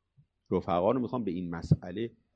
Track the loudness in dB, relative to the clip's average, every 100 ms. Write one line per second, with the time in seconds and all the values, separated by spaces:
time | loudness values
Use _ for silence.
0 | _ _ _ _ _ -2 0 2 2 2
1 | -2 -4 -4 -4 -6 -8 4 4 4 -8
2 | -8 -10 _